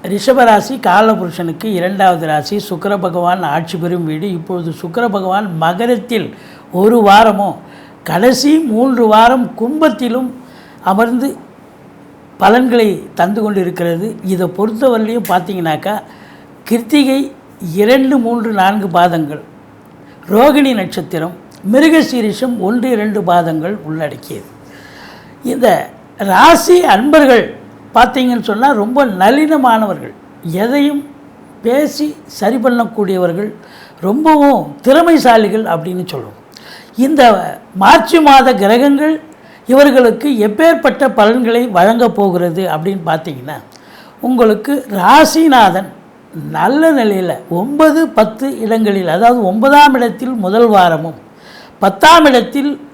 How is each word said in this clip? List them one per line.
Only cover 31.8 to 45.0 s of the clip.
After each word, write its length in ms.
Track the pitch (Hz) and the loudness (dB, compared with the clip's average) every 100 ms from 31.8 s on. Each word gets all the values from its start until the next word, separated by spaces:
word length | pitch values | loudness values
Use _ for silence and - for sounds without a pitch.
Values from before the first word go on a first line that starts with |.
| 302 - 302 - - - | -2 -4 -8 -10 -20 -6
சரி 180 | 202 254 254 | -4 0 -2
பண்ணக்கூடியவர்கள், 840 | 240 226 220 190 185 180 170 214 - - - - - 180 | -2 -4 -4 -4 -2 -2 -4 -8 -12 -20 -20 -20 -8 -4
ரொம்பவும் 540 | 247 311 302 285 240 147 - 226 | 0 2 4 4 2 -2 -4 2
திறமைசாலிகள் 800 | 294 339 320 254 226 208 214 220 | 4 4 4 4 4 2 -2 -4
அப்படின்னு 320 | 165 165 180 180 | -6 -6 -8 -8
சொல்லுவோம். 260 | 139 107 - _ - - - - - 269 | -10 -12 -20 _ -20 -20 -20 -16 -2 0
இந்த 160 | 302 240 196 165 143 - 185 | 4 4 4 -2 -12 -14 0
மார்ச் 340 | 196 320 330 339 294 | 4 4 4 2 6
மாத 260 | 269 254 208 | 6 4 2
கிரகங்கள் 520 | 196 233 285 277 302 311 - - - - - | 2 2 2 2 0 -2 -8 -20 -20 -20 0
இவர்களுக்கு 560 | 262 285 262 240 220 294 240 208 | 4 6 4 2 0 -4 -2 -2
எப்பேற்பட்ட 640 | 214 320 330 285 262 262 202 | 2 2 2 -2 0 -2 2
பலன்களை 460 | 208 247 233 233 247 185 | 2 2 0 -2 0 2
வழங்கப் 360 | 190 240 240 208 | 2 2 0 0
போகிறது 440 | 202 175 175 165 185 156 | -2 0 -2 -4 -4 -4
அப்படின்னு 280 | 170 196 165 | -6 -6 -4
பார்த்தீங்கன்னா, 480 | 160 160 135 131 147 - - - - - - 247 | -6 -6 -12 -14 -16 -18 -20 -20 -20 -20 -10 -4
உங்களுக்கு 460 | 254 226 220 277 285 - 196 | 2 2 0 -2 -6 -6 -2